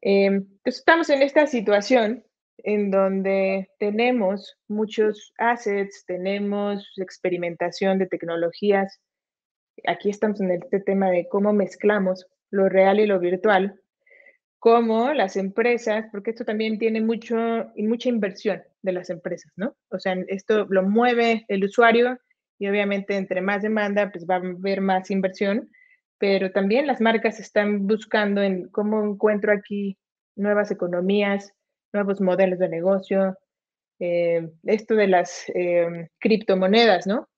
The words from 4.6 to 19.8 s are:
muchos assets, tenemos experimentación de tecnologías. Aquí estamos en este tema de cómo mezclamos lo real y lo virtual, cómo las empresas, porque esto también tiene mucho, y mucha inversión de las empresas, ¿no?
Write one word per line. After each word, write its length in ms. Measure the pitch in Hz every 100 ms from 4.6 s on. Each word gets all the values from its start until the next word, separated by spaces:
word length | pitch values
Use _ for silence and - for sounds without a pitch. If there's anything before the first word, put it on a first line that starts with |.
| _
muchos 640 | 208 214 214 214 208 - -
assets, 680 | 226 240 220 202 196 - _
tenemos 840 | 180 185 202 202 202 202 202 202 -
experimentación 1000 | 185 - 185 180 175 165 175 165 196 190
de 80 | 185
tecnologías. 920 | 170 165 170 170 - 208 196 196 - _ _ _ _ _ _ _ - -
Aquí 240 | 175 202
estamos 300 | 202 220 208
en 100 | 190
este 300 | 175 175 202
tema 300 | 190 196 190
de 180 | 180 175
cómo 240 | 202 202
mezclamos 760 | 208 190 - 208 208 185 185 - _ _
lo 180 | 202 190
real 320 | 190 190 202
y 60 | 214
lo 120 | 196
virtual, 600 | 175 185 214 196 196 - _ _ _ _ _ _ _ _
cómo 540 | 233 233 233 226 240
las 240 | 294 190 196
empresas, 720 | 190 196 233 240 233 214 220
porque 180 | 202 202
esto 140 | 226
también 340 | 233 214 220 214
tiene 220 | 226 220
mucho, 360 | 220 226 226 226 226 226 226
y 100 | -
mucha 240 | 214 233 247
inversión 540 | 233 202 190 220 175 - _
de 100 | 190
las 160 | 180 180
empresas, 420 | 180 - 170 - -
¿no? 200 | 208 -